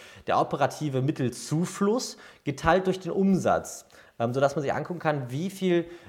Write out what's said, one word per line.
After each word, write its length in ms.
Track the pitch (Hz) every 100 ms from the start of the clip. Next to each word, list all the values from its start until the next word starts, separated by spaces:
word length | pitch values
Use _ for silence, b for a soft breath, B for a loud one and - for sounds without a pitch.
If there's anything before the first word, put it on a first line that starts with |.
| B B -
der 120 | 95
operative 600 | - 151 131 - 151 131
Mittelzufluss, 1120 | 135 151 123 - - 151 175 - 202 226 - - B B -
geteilt 420 | 131 165 185 185
durch 140 | 185
den 100 | 165
Umsatz, 760 | - 196 180 113 82 - - - B B B
ähm, 160 | 120
sodass 220 | 131 139 156
man 80 |
sich 100 | 139
angucken 260 | 127 151 170
kann, 300 | 160 151 123
wie 200 | 135 190
viel 360 | - 185 170 170 B